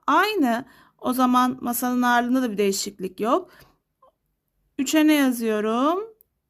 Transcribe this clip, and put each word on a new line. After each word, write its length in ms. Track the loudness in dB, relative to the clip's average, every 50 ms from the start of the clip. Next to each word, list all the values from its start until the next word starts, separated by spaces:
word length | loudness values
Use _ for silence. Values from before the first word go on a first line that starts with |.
| -4
aynı. 580 | 0 2 2 2 2 0 0 0 0 0 -2 -6 -10 -18 _ -20 _ _ -8
O 140 | -6 -4 0
zaman 460 | 0 2 2 4 4 2 2 0 -4
masanın 420 | -6 -6 -6 -4 -4 -2 0 0 2
ağırlığında 400 | 2 2 2 2 2 0 0 0
da 100 | -2 -2
bir 60 | 0
değişiklik 600 | 0 0 0 -2 -6 -8 -10 -10 -10 -10 -8 -4
yok. 300 | -2 0 0 -2 -2 -6 -20 -20 -20 _ _ _ _ _ _ _ _ _ _ _ _ _ _ _ _ _ _ _ _ _ _ -8
Üçe 280 | -4 0 2 2 4
ne 80 | 4 4
yazıyorum? 920 | 4 2 0 0 -2 -2 -2 -2 -2 -2 -2 -2 0 0 0 -2 -2 -6 -10 -14 _ _ _ _ _ _